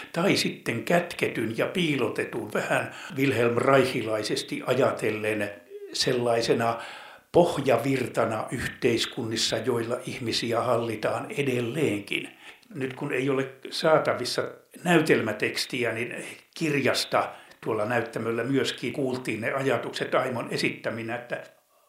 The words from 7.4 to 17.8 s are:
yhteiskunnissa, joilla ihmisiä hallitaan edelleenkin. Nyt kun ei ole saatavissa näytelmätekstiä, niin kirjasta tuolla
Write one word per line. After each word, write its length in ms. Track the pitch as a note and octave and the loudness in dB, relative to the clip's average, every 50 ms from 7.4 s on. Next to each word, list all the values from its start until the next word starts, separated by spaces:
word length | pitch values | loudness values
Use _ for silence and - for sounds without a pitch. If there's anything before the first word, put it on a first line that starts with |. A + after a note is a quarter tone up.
| C3 B2 - D3 C3 C3 A#2 A#2 - C#3 C3+ B2 A#2+ - - - A2+ G#2+ A2 A2 - - | 6 6 4 0 2 4 4 4 4 2 0 0 0 0 0 0 0 0 0 -2 -4 -4
yhteiskunnissa, 1080 | - A#2+ - - - - - A#2+ A#2 A2+ - - - C3+ A#2 A2 A2+ A2 - - B2+ | -4 -4 -4 -6 -4 0 2 2 4 2 0 -2 -4 -6 -6 -4 -2 0 0 0 0
joilla 400 | A2 A2 B2+ A#2+ A#2 A2+ A2+ A#2+ - - | 0 0 0 0 0 0 -2 -4 -4 -4
ihmisiä 560 | C3+ A2 - B2+ A2+ A2 - B2+ A#2 A2+ A2+ | -6 -8 -6 -4 -2 -2 -2 0 0 0 0
hallitaan 640 | A#2+ B2 A#2+ A#2 A#2 A#2 A2 G#2 - A#2 G#2 A#2+ C#3 - - | 2 2 2 2 2 -2 -4 -2 -2 -2 -2 -2 -4 -6 -4
edelleenkin. 920 | C#3+ C#3 C3+ B2 B2 A#2+ A#2 A#2+ D#3+ C#3 A2+ G#2 G2+ G2+ - - - - - - - - - - - _ - G#3+ | -2 0 0 0 0 0 -2 0 0 0 0 0 -2 -4 -4 -4 -4 -4 -6 -14 -18 -20 -20 -20 -20 _ -14 -8
Nyt 180 | C#3+ C3 B2+ B2+ | -6 -6 -6 -6
kun 200 | - C#3+ C#3+ C#3 | -6 -4 -2 -2
ei 160 | B2+ C3+ C#3+ | 0 0 2
ole 200 | C3+ C3+ C3+ C3+ - - - - | 2 0 0 -4 -6 -14 -14 -10
saatavissa 720 | - - - D#3+ D#3 C#3 B2 C3 B2 A#2+ B2 - - - C3 B2+ - - - _ - - - | -4 0 4 6 6 6 6 4 0 0 -2 -4 -2 -2 -4 -4 -6 -12 -18 _ -12 -4 2
näytelmätekstiä, 1080 | F3+ F3 D#3+ D#3 D#3+ C#3+ A#2 A2 A2 G#2+ - - A2 - - - - C#3 B2 A#2+ A2+ A2 | 6 6 6 8 6 6 4 4 0 -2 0 -2 -2 -2 -2 -4 -4 -2 -2 -2 0 0
niin 320 | A2+ A#2+ - - - - - - - - _ - | -2 -4 -6 -6 -10 -10 -12 -14 -16 -18 _ -6
kirjasta 720 | - E3+ D3+ C#3+ C#3 A#2+ A#2 G#2 - - - - G#2+ G2 - - - - - - - | -2 0 0 2 2 4 2 2 2 0 0 2 0 0 0 -4 -12 -20 -20 -18 -10
tuolla 240 | - - A2 G#2+ | -4 -2 -2 0